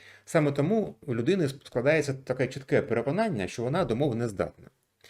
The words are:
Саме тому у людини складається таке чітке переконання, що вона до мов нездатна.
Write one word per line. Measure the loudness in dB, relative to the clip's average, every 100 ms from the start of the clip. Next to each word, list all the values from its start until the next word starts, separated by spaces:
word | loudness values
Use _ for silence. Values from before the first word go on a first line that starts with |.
| -20 -20 -2
Саме | 2 2
тому | 2 2 2 -2 -8
у | -6 -2
людини | 0 2 0
складається | -2 -6 0 2 2 0
таке | -4 -4 -2 -2
чітке | -4 0 0
переконання, | 2 0 0 0 0 0 -4
що | -4
вона | -2 0 0
до | 0
мов | 0 0
нездатна. | -4 -2 -6 -6 -20 _ _ _